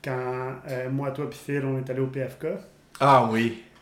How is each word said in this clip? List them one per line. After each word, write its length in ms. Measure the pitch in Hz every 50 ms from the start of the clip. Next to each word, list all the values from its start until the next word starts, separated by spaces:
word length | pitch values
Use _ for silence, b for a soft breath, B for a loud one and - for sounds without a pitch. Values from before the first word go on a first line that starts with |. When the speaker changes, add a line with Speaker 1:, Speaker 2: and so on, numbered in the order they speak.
Speaker 1:
quand, 520 | - 143 131 127 127 127 127 127 131 131 131 - - 147
euh, 220 | 135 127 127 131
moi, 200 | 135 135 139 139
toi 160 | 131 143 147 135
puis 80 | - -
Phil, 240 | - - 143 143 135
on 140 | 135 135 131
est 100 | 127 131
allé 100 | 127 131
au 60 | 135 127
P 180 | 131 139 127
F 120 | 123 - -
K. 80 | - 156 190 202 - - - - - _ _ -
Speaker 2:
Ah 300 | 135 143 135 127 117 113
oui. 320 | 110 113 113 117 113 - - - - -